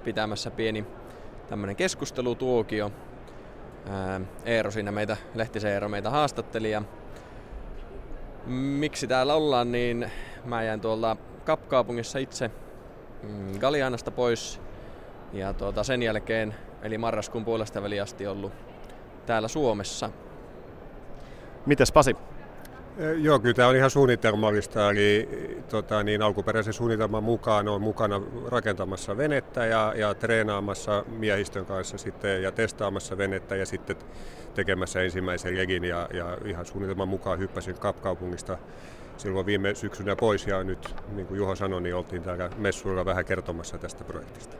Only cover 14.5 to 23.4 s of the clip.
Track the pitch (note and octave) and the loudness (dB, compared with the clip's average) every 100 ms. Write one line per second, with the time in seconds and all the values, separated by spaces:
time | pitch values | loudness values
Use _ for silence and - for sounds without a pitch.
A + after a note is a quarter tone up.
14.5 | - - - - - - - - G2 F#2+ | -8 -10 -12 -14 -14 -14 -16 -10 -6 -4
15.5 | G2 G2+ G2+ G#2 B2+ A#2 G#2+ - A2+ G#2+ | -2 -2 0 0 2 2 0 0 0 0
16.5 | G#2+ - - G#2+ A2 A2+ A2 G#2 A#2+ A2 | -4 -12 -10 -6 -2 0 -2 -2 -4 0
17.5 | A2+ G#2+ G#2+ G2+ G2+ G2 - G2 G2+ G2 | 0 0 -4 -2 -2 -4 -4 -6 -4 -6
18.5 | - - - - - - - - A2+ A2 | -8 -14 -14 -14 -14 -16 -16 0 0 2
19.5 | D#3+ C#3 G#2 F#2+ - - - - - - | 2 2 2 -2 -4 -6 -8 -14 -16 -16
20.5 | - - - - - - - - - - | -16 -16 -14 -14 -16 -12 -12 -12 -14 -14
21.5 | - - C#3+ B2+ - C#3 A#2 - - - | -8 2 6 8 8 8 4 -4 -14 -14
22.5 | - - - - - D#3 E3 D#3 C#3+ | -14 -14 -14 -14 -4 -2 2 6 8